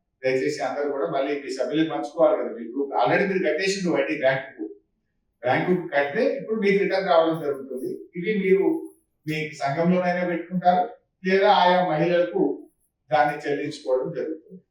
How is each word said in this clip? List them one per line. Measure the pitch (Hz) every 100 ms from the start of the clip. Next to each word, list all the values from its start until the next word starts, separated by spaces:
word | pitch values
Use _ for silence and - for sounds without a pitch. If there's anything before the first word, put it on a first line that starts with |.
| _ _
దయచేసి | 131 131 147 147
అందరూ | 131 139 143
కూడా | 139 135
మళ్ళీ | 139 147 143
మీ | 131
సభ్యులకు | 131 - 156 160
పంచుకోవాలి | 143 - - 156 -
కదా. | 113 113
మీ | 117
గ్రూప్ | 139 139
already | - - 180 196
మీరు | 185 156
కట్టేసిండ్రు | 156 196 196 175 143
వడ్డీ | 139 151
బ్యాంకుకు, | 131 131 - - 107 - _ _ _ _ _ _
బ్యాంకుకు | 123 143 165 180 160
కడితే | 143 143 175 269 277
ఇప్పుడు | 175 220
మీకు | 202 196
రిటర్న్ | 180 190 185
రావడం | 170 160 160
జరుగుతుంది. | 147 139 - 123 - - - 175
ఇవి | 190 202
మీరు | 185 190 165 160 - - _ _ 151
మీ | 156 151
సంఘంలోనైనా | - 139 151 175 180 180 175 175
పెట్టుకుంటారు, | 170 - 185 175 180 - - _ _ 185
లేదా | 190 208
ఆయా | 196 185 185 165
మహిళలకు | 156 170 175 175 196 143 - - _ _ _ -
దాన్ని | 151 151 151 151
చెల్లించుకోవడం | 143 143 - - - -
జరుగుతుంది. | - - - - 381 _